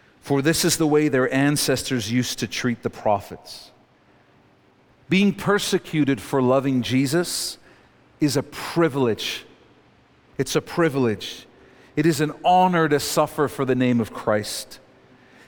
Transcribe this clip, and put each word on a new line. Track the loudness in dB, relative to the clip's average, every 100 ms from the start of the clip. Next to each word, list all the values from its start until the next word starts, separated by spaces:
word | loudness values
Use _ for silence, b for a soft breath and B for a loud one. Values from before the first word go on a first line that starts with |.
| b b
for | -2 0
this | 0 0 0
is | 0
the | 2
way | 2 2
their | 2 0
ancestors | 2 2 0 0 -2 -2 -4 -2
used | -2 -2 -4
to | -6
treat | -4 -4 -4
the | -6
prophets." | -4 -2 -2 -4 -18 -18 -20 -20 _ _ _ b b b b _ _ _ _ _ _ -2
Being | 2 2
persecuted | 0 0 0 0 -4 -2 0 0 0
for | -2 0
loving | 2 2 2 -2
Jesus | 0 0 2 0 -2 -4 -8 -10 b b b b _ -2
is | 0 0
a |
privilege. | -4 -8 -6 0 2 2 0 0 -4 -10 -14 -20 _ _ _ _ _ _ _ -8
It's | -4 -4
a |
privilege. | -2 0 0 2 0 -2 -8 -14 -20 b b b b 0
It | 0
is | 2
an | -2 -2
honor | 2 4 4 4 2
to | 2
suffer | 0 0 0 0 -2
for | 0
the | 0 2
name | 2 2
of | 0
Christ. | -4 0 0 -2 -8 -12 -18 _ _ _ b b b